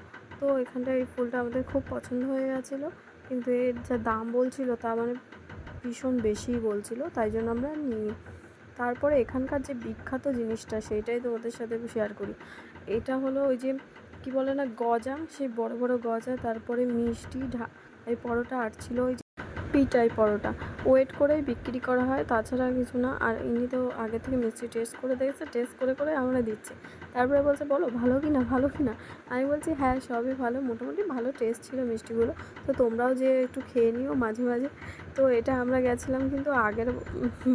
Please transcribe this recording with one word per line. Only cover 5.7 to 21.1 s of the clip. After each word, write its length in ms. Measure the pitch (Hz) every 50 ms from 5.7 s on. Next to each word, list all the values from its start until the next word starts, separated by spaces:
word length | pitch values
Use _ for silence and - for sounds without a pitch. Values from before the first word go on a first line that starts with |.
| - - -
ভীষণ 340 | 247 233 - - 262 254
বেশিই 420 | 240 220 214 208 208 - 254 240 233
বলছিল, 440 | 226 214 208 208 208 - 226 247 294 349 -
তাই 180 | 262 220 214
জন্য 200 | 220 220 226 226
আমরা 240 | 233 233 254 294 311
নিই। 360 | 302 294 262 226 214 214 214 226 - - - - - - - - - - - -
তারপরে 420 | - 240 247 240 240 285 294 302 269
এখানকার 420 | 226 - - 254 262 269 294 285
যে 120 | 262 - 269
বিখ্যাত 540 | 233 220 220 220 - - - 269 262 -
জিনিসটা 540 | 285 262 240 233 220 226 220 - - 220 214
সেইটাই 380 | 214 - 214 214 214 233 240 240
তোমাদের 320 | 254 240 233 220 226 233
সাথে 280 | 233 - 233 226 233 226 240 226 -
শেয়ার 200 | 226 208 208 208
করি। 200 | - 202 202 220 - - - - - - - - - -
এটা 300 | - 196 233 233 - 262
হলো 300 | 262 269 269 269 269 277
ওই 100 | 277 262
যে 200 | 240 254 262 269 277 - - - - - - - - -
কি 80 | 269
বলে 220 | 254 269 262 269 277
না 120 | 277 277 247 220
গজা, 400 | - 233 233 233 233 233 262 277 302 330 311 -
সেই 120 | - 277 254 220
বড় 220 | 233 226 226 233
বড় 200 | 233 247 247 254
গজা, 400 | 240 233 233 226 226 226 254 254 247
তারপরে 440 | 240 233 226 226 - - 240 240 247
মিষ্টি 540 | 247 240 233 233 233 226 - - - - 254 269 247
ঢা-, 220 | 254 233 226 - - - - - - - -
এই 100 | 226 240 233 -
পরোটা, 360 | 240 233 240 240 240 262 254
আর 100 | 233 220 - -
ছিল 200 | - - 240 247
ওই 140 | 254 254 254
যে 160 | 233 - _ _ - - - - - - -
পিঠাই 380 | - 285 269 - - 240 233 233 233
পরোটা, 380 | 220 220 214 208 208 - 214 226 - - - - - -
ওয়েট 260 | 254 262 262 269 262